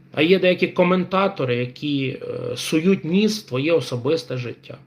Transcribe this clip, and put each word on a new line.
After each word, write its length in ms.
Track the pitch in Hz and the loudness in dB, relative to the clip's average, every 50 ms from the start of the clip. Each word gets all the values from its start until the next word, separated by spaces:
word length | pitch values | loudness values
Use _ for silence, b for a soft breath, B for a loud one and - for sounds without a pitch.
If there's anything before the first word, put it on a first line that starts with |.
| - - - | -20 -8 -2
А 80 | - 156 | 0 4
є 160 | 170 190 190 | 4 4 4
деякі 300 | 175 180 180 180 180 156 | 4 4 2 2 0 0
коментатори, 880 | - - 180 180 180 185 175 - - 185 196 196 - - 143 123 123 | 2 2 2 2 2 2 0 0 0 0 0 0 0 -2 -2 -2 0
які, 640 | 123 123 127 127 - - 147 143 139 135 131 - - - | -2 -2 -4 -6 -8 -6 -4 -2 -2 -2 -4 -6 -6 -8
е, 340 | - - - - - - | -10 -8 -8 -6 -8 -8
сують 480 | 123 - - - 160 160 190 196 190 - | -8 -4 -2 -2 2 2 2 2 2 0
ніс 380 | 156 175 196 214 214 214 214 - | 0 2 2 2 2 0 -2 -6
в 60 | - | -6
твоє 240 | 123 127 139 160 170 | -4 -2 0 2 2
особисте 640 | 160 127 - 131 120 113 135 160 165 - - 135 | 2 0 0 -4 -4 0 0 0 0 -2 -4 -6
життя. 420 | 127 123 117 - - - - - - - | -6 -6 -8 -10 -12 -16 -18 -18 -18 -20